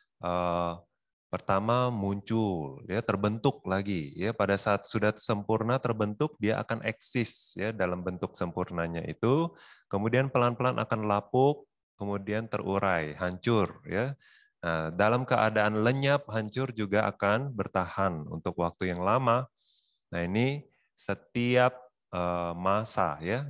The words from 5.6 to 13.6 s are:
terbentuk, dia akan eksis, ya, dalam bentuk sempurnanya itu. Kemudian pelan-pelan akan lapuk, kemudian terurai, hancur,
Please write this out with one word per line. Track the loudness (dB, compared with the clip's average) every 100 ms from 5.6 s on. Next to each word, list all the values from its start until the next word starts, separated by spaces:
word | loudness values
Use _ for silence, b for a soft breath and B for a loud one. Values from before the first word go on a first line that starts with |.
| 2 0
terbentuk, | 0 0 -2 0 -4 0
dia | 0 0
akan | -2 -4
eksis, | -4 -6 -4 -2 -2 -4 -10
ya, | -6 -4
dalam | 0 0 0
bentuk | -4 -4 -6
sempurnanya | -4 -4 -2 -4 -2 -2 -4 -6
itu. | -2 2 2 0 B B B B
Kemudian | -2 2 2 2
pelan-pelan | 2 2 2 0 0
akan | -2 -2 0
lapuk, | 0 2 4 4 2 -6 _ _
kemudian | _ -6 -4 -2 -4 -2
terurai, | -4 -2 0 2 2 0
hancur, | -4 -4 -2 2 4